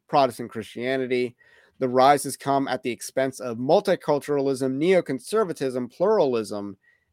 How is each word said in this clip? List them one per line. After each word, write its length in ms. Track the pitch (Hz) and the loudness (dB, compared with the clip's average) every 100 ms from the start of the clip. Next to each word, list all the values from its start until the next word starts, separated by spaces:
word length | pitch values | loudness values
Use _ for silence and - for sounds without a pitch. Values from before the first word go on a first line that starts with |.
| _ | _
Protestant 400 | 151 135 113 117 | 2 2 0 -10
Christianity. 880 | 113 101 113 123 135 127 123 123 - _ _ _ - | -10 -12 -8 -4 -4 -2 -2 -4 -8 _ _ _ -6
The 100 | 127 | 0
rise 360 | 127 131 147 | 6 6 6
has 120 | 139 - | 0 -6
come 320 | 139 139 135 | -2 0 0
at 140 | 127 | -4
the 80 | 127 | -4
expense 500 | 110 - - 135 - | -6 -6 -2 -2 -4
of 200 | 123 117 | -8 -4
multiculturalism, 1200 | 131 185 202 170 - 147 - 143 139 131 131 131 | 2 2 2 -2 0 -2 0 -2 0 -2 -2 0
neoconservatism, 1120 | 170 185 - 131 - 214 190 151 135 127 120 - | 2 2 2 -6 -4 -2 -2 -4 -4 -4 -8 -2
pluralism, 840 | 185 220 143 120 104 104 101 98 _ _ _ | 0 2 2 0 -4 -8 -10 -14 _ _ _